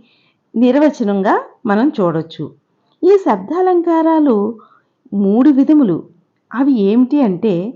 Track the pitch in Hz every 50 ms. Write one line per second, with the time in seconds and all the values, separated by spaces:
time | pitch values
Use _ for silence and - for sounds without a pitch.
0 | _ _ _ _ _ _ _ _ _ _ - 226 247 247 247 285 302 294 285 -
1 | 240 202 202 196 190 208 320 453 539 - - _ - 220 202 208 240 311 - 220
2 | 190 170 156 165 156 165 - - 151 - - _ _ _ _ _ _ _ _ _
3 | - 359 403 392 381 311 220 190 185 202 302 359 370 370 370 349 330 339 330 320
4 | 320 320 320 320 302 285 226 202 202 220 233 214 - _ _ _ _ _ _ _
5 | _ _ - 202 202 190 202 233 269 302 277 262 269 285 311 302 277 190 165 139
6 | - - _ _ _ _ _ _ _ _ - 226 269 285 269 226 196 196 214 240
7 | 254 247 294 294 277 208 190 170 202 226 185 170 180 226 269